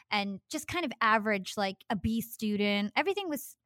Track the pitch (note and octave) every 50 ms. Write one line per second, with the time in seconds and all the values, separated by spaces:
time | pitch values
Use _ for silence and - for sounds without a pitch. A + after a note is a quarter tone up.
0 | - - G#3+ G#3 G3+ G3+ F#3+ F#3 _ - - D4+ - - - F4+ E4+ A#3+ - -
1 | A#3 G#3+ A3 A3 G3+ A3 G#3 F#3+ F#3 - - G#3+ G3 G3 F#3+ _ - - A3+ E3+
2 | - A3 A3+ A3+ G#3 - - - A3+ G#3 G#3 G3+ G#3 G3+ G3+ G3+ G#3 G#3+ - D4
3 | D4 G4 F#4+ G#4 G4 E4 D4 - - - - _ _